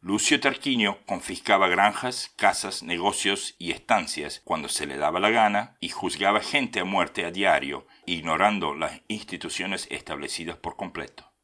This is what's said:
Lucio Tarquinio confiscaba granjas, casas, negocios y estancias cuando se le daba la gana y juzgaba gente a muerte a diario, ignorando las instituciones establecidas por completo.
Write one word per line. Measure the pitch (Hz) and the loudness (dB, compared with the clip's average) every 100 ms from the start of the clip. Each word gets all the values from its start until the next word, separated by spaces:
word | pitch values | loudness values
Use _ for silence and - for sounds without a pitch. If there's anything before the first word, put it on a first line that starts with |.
| 87 | 0
Lucio | 104 - 147 | 0 2 2
Tarquinio | 139 127 143 123 104 98 - | 2 -2 -2 2 2 0 -6
confiscaba | 95 - 92 - 98 95 | -8 -6 -8 2 4 6
granjas, | 90 104 101 127 - - - | 6 4 4 -4 -6 -10 0
casas, | 104 90 98 - | 2 2 -4 -8
negocios | - 87 95 101 101 98 - - | -4 0 0 2 0 0 -4 -10
y | 87 | -8
estancias | - - 110 85 - 73 - | -8 0 0 0 -6 -8 -10
cuando | - 80 73 | -4 -4 -2
se | - 73 | -4 -4
le | 69 | -2
daba | 76 85 | 0 2
la | 104 | 2
gana | 117 107 104 117 _ | 4 4 2 -2 _
y | 92 | -10
juzgaba | - 92 - 98 104 | -4 -6 0 2 2
gente | - 147 123 107 | 2 0 0 -2
a | 92 | -2
muerte | 95 85 - 85 | 0 0 -2 -6
a | |
diario, | 87 98 78 69 69 - - - | 0 4 4 2 -8 -10 -20 -6
ignorando | 85 78 78 101 104 82 73 | -4 -2 4 4 4 -2 -2
las | 80 - _ | -4 -6 _
instituciones | 107 - 90 85 - 92 95 - | -10 -8 -8 -6 -6 -4 -6 -6
establecidas | 71 - 73 71 - 82 82 | -10 -8 -8 -6 -6 -8 -8
por | 85 - | -10 -8
completo. | 95 85 73 - - _ | -10 -8 -10 -12 -20 _